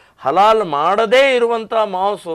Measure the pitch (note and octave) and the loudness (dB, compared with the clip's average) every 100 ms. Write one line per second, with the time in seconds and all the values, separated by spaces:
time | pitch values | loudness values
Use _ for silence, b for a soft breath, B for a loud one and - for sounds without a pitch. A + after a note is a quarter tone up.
0 | b _ C3 E3+ G#3 A3 F#3+ C#3+ D#3+ G#3 | b _ -2 2 2 2 0 -2 0 0
1 | A3+ B3 C#4 B3+ A#3 A#3 A3 A3+ G#3+ F#3 | 2 2 2 2 0 -4 -4 -4 -2 -2
2 | G3 G#3 E3+ | -4 -4 -8